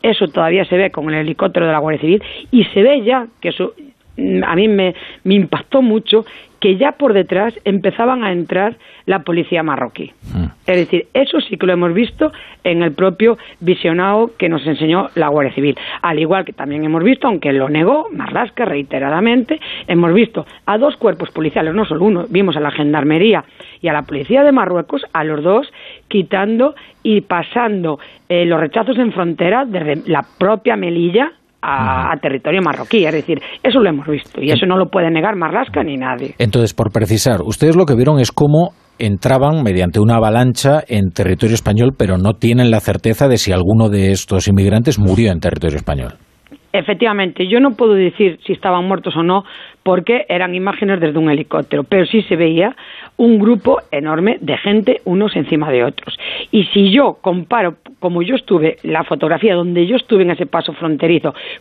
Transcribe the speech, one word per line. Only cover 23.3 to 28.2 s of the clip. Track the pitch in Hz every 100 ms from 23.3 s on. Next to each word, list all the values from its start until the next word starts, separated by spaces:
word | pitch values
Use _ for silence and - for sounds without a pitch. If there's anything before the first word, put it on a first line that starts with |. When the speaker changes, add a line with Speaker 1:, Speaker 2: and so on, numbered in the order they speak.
| 175 - - - -
Speaker 1:
y | 165
a |
la | 151
Policía | 143 143 143 262
de | 294
Marruecos, | 262 185 175 175 277 -
a | 165
los | 156 147
dos | 165 220 285 - - - -
quitando | 202 170 190 208 226 285 285 - _
y | 226 208
pasando, | - 175 160 247 233 196 165 147 - -